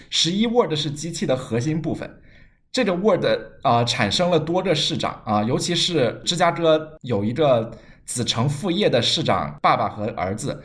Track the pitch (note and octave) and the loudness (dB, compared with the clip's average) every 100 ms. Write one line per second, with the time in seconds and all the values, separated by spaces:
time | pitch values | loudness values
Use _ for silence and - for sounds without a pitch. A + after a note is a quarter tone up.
0 | - - D#3 G3 A#3 A#3 F3+ D3+ D#3 - | -6 -2 0 0 2 2 2 0 -4 -6
1 | E3 E3+ F3 B2+ - A2+ C#3+ D#3 - A2+ | -8 -4 0 -2 0 -2 0 -2 -2 -6
2 | - - - - - _ _ - G#3+ F3+ | -8 -14 -20 -20 -20 _ _ -2 0 2
3 | G#3 F3 A2+ A2 - - C3+ A#2+ A#2+ - | 2 2 2 -2 -4 -4 2 2 2 0
4 | G#2 F#2+ F3 E3 D3+ F3 F#3 D3+ - E3 | 0 2 2 2 2 0 0 0 0 -2
5 | - - - G#2 A2 D3 D#3 E3+ - E3 | -4 -6 -2 0 2 0 0 -2 0 0
6 | A#2 - - E3+ F3 E3 E3 D#3 D#3 - | 0 -2 -4 0 2 2 2 2 0 -12
7 | B2+ G#2+ G#2 A#2+ D3 B2 A2 - - - | -4 -2 0 2 4 4 0 -10 -20 -20
8 | - - A#2 A2+ B2 - G3+ E3+ F#3 B2+ | -10 -4 -2 0 0 -2 -2 0 2 2
9 | - - C#3 F#2+ C#2+ - F3 C3 G#2 G#2+ | 0 0 0 0 -2 0 2 2 0 -4
10 | G#2+ - F2+ A2 - - | -6 -4 -4 -4 -6 -8